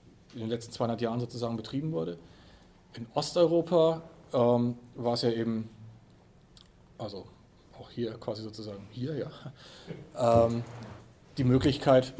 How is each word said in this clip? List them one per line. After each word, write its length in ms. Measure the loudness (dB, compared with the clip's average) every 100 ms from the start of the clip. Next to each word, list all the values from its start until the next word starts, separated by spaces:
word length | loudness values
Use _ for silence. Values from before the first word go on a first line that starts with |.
| -20 -20 -18
in 80 | -10
den 80 | -6
letzten 240 | -6 -6
zweihundert 260 | -4 -4 -2
Jahren 220 | -4 -4
sozusagen 340 | -6 -6 -6 -6
betrieben 380 | -6 -6 -4
wurde. 240 | -4 -6 -8 -16 -20 -20 -20 -20 -20 _ -16
In 120 | -8
Osteuropa, 920 | -4 -2 2 4 4 2 4 4 2 -8 -20 -4
ähm, 420 | 2 4 4 2 -2 -12 -6
war 180 | -2
es 80 | 0
ja 100 | 0
eben, 380 | 0 -2 -4 -6 -14 -20 -20 -20 -20 _ _ _ -20 -20 _ -20 -12
also 280 | -12 -12 -16 -20 _ _ _ -20
auch 100 | -12
hier 220 | -6 -6 -6
quasi 280 | -8 -8
sozusagen 420 | -10 -12 -12 -14 -14
hier, 260 | -8 -6 -6
ja, 1300 | -8 -10 -16 -18 -20 -20 -16 -16 -12 0 4 6 4
ähm, 180 | 2 -6 -12 -16 -18 -20 -20 -12 0
die 80 | 4
Möglichkeit 680 | 6 4 2 6 6 4